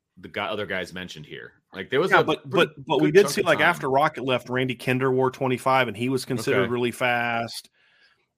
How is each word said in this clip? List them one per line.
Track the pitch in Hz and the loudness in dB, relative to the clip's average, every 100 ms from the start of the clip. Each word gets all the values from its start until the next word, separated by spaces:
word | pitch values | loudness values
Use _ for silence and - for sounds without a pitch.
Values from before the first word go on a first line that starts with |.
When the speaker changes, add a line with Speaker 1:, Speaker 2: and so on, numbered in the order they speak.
| _ - | _ -20
Speaker 1:
the | 85 | -12
guy, | 104 98 | -6 -4
other | 104 101 | -4 -4
guys | 95 87 | -6 -6
mentioned | 92 90 80 76 | -10 -12 -14 -16
here. | 71 60 _ _ | -18 -18 _ _
Like, | 92 92 | -14 -2
there | 131 | 0
was | 190 | 4
Speaker 2:
Yeah, | 180 | 4
Speaker 1:
a | |
Speaker 2:
but, | 151 156 139 | 4 -2 -2
Speaker 1:
pretty | 160 160 | 0 0
Speaker 2:
but, | - 139 | -2 -2
but | 143 | 2
Speaker 1:
good | |
Speaker 2:
we | 151 | 4
did | 175 | 6
Speaker 1:
chunk | 190 | 4
Speaker 2:
see, | 208 | 2
Speaker 1:
of | 185 | 2
Speaker 2:
like, | 143 | 4
Speaker 1:
time. | 160 | 2
Speaker 2:
after | 165 139 | 2 0
Rocket | 135 156 131 | 2 2 0
left, | 131 123 - | -2 -2 -2
Randy | 127 131 | -2 -2
Kinder | 123 135 127 135 | -2 -2 0 0
wore | 127 131 | 2 0
twenty-five, | - 131 123 135 131 117 | 0 -2 0 2 2 2
and | 104 | -2
he | 123 | -2
was | 131 | -2
considered | - 123 120 107 | -2 -4 0 2
Speaker 1:
Okay. | 98 | 2
Speaker 2:
really | 120 120 | 0 -2
fast. | - 127 120 120 117 117 - - _ _ _ _ _ _ | 0 0 0 0 -2 -4 -10 -16 _ _ _ _ _ _